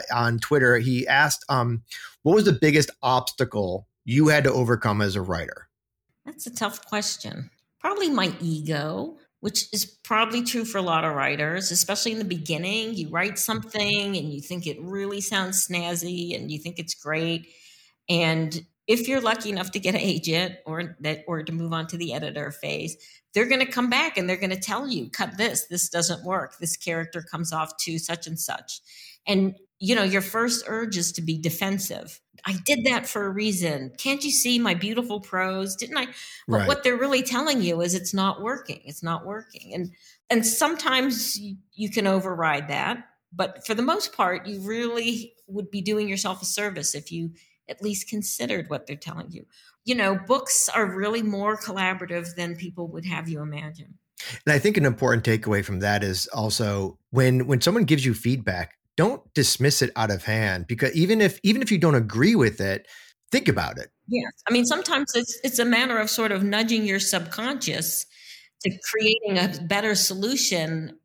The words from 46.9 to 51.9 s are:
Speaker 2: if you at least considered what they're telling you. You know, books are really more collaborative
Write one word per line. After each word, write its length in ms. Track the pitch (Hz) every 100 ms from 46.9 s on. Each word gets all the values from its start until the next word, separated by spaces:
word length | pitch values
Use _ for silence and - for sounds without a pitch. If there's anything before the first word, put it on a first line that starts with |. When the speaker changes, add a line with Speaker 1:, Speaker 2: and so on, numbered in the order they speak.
Speaker 2:
if 180 | 147 147
you 180 | 170 165 165 _ _ -
at 120 | -
least 280 | 208 196 -
considered 600 | 208 196 - - 196 147
what 160 | 147 -
they're 80 | 147
telling 340 | 160 160 -
you. 140 | 170 - _ _ _ -
You 100 | 247
know, 200 | 196 196 185
books 400 | 269 269 - -
are 160 | 226 202
really 380 | 185 208 233
more 340 | 214 196 202 214
collaborative 800 | 226 190 185